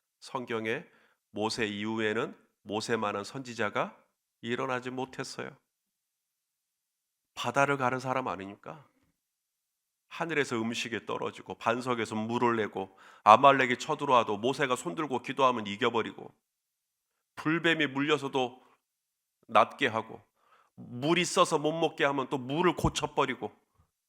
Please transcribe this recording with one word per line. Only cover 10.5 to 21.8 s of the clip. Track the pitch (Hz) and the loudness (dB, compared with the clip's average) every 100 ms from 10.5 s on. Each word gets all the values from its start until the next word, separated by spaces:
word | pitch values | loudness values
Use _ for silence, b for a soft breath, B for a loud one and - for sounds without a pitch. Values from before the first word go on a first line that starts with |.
| 120 | -2
음식이 | 113 117 123 110 | -2 -4 -6 -6
떨어지고 | - 120 113 - - | -6 -6 -6 -8 -12
반석에서 | 95 117 120 123 120 107 | -4 -2 -2 -2 -2 -2
물을 | 110 110 117 120 117 | -4 -4 0 2 2
내고 | 104 98 95 B B B | 0 -4 -8 B B B
아말렉이 | 104 113 139 135 127 123 | 8 10 10 8 4 0
쳐들어와도 | - 147 139 123 110 104 | -2 -4 4 4 4 0
모세가 | 117 139 139 127 | -2 0 0 -2
손들고 | 175 165 151 123 | -4 -6 -4 -4
기도하면 | - 135 131 123 104 | -4 2 2 2 -4
이겨버리고 | 101 123 117 107 - - - _ _ _ _ _ _ _ _ _ | -2 0 0 -2 -8 -18 -20 _ _ _ _ _ _ _ _ _
불뱀이 | - 151 165 165 160 143 | -6 -2 0 2 2 0
물려서도 | 135 143 151 135 131 123 127 b b _ _ _ _ _ _ - | -2 0 0 0 -2 -2 -6 b b _ _ _ _ _ _ 2
낫게 | 113 113 - 135 | 4 4 2 -2
하고 | 110 - - - b b b b - | 0 -4 -12 -20 b b b b -20
물 | 120 120 143 175 | -14 -6 0 0
있어서 | 165 - 175 160 | 2 2 2 2
못 | 151 | 0
먹게 | 165 | 0